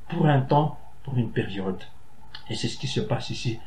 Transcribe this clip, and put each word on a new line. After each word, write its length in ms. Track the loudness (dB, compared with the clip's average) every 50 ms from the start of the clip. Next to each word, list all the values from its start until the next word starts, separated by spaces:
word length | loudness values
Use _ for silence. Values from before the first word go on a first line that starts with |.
| -8 -4
pour 180 | 0 4 6
un 140 | 6 6 6
temps, 380 | 6 6 6 6 6 4 0 -4 -8 -10 -10 -8 -6
pour 140 | 0 0
une 140 | 2 2 2
période. 500 | 0 -2 -2 0 -2 -2 -2 -2 -2 -2 -6 -8 -8 -10 -10 -10 -10 -10 -10 -10 -10 -10 -6 -4
Et 60 | -2
c'est 120 | -2 -2
ce 100 | -2 -2
qui 100 | -4 -4
se 120 | -2 -2 -2
passe 300 | 0 0 -2 -2 -2 -4
ici 300 | -6 -2 -2 -2 -2 -2 -6